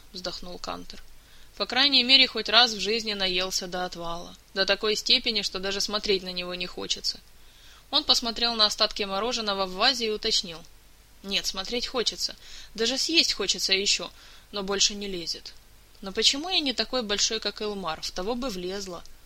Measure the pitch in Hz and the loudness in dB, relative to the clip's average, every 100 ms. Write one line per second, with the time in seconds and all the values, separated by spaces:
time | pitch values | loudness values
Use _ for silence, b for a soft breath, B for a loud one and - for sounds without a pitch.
0 | - 185 180 - 180 175 - 175 175 - | -16 -8 -8 -8 -10 -8 -8 -8 -8 -12
1 | - B B B B - 202 247 285 269 | -14 B B B B -8 -2 4 6 6
2 | 240 262 254 220 214 220 247 214 190 226 | 8 8 6 2 4 6 6 2 0 0
3 | 220 202 190 180 190 - 185 180 180 175 | -2 -2 0 0 0 -2 -4 -4 -4 -6
4 | 170 170 175 175 - 196 190 196 214 214 | -6 -6 -10 -18 -8 0 2 2 2 2
5 | - 247 247 214 196 190 196 196 202 208 | 4 4 4 -2 -2 -4 -4 -2 -2 -2
6 | 208 190 185 180 180 180 180 - 196 - | 0 0 0 -6 -6 -6 -8 -6 -4 -2
7 | - - - B B B B B B 285 | -2 -6 -10 B B B B B B 0
8 | 302 233 233 220 233 233 208 - 214 - | 2 2 2 0 0 4 2 4 0 0
9 | 202 190 226 247 214 196 190 185 240 247 | -2 0 0 0 0 0 0 2 2 2
10 | 226 214 226 220 185 160 - - - - | -2 -2 0 0 -2 -10 -16 -20 -20 -20
11 | - - 196 190 - 190 196 240 - 254 | -20 -14 -4 -2 -2 -4 -4 -4 -2 0
12 | 214 175 - - B B B 208 226 254 | -2 -2 -6 -6 B B B -2 0 0
13 | - 330 - - 196 190 - 190 202 - | 2 4 4 2 0 0 2 2 2 0
14 | 175 B B B B 208 196 196 - 202 | -2 B B B B -6 -2 2 2 0
15 | 202 185 165 - - - - - - - | -6 -6 -6 -8 -8 -16 -20 -20 -20 -12
16 | 196 196 220 277 339 359 285 226 220 254 | -6 2 2 2 2 2 2 0 0 0
17 | 208 202 - 220 208 - 214 202 175 156 | 0 0 0 0 -4 -4 -4 -4 -4 -4
18 | - - 190 247 262 185 180 196 190 170 | -6 -4 -2 -2 -2 -4 -6 -6 -8 -10
19 | - - | -14 -18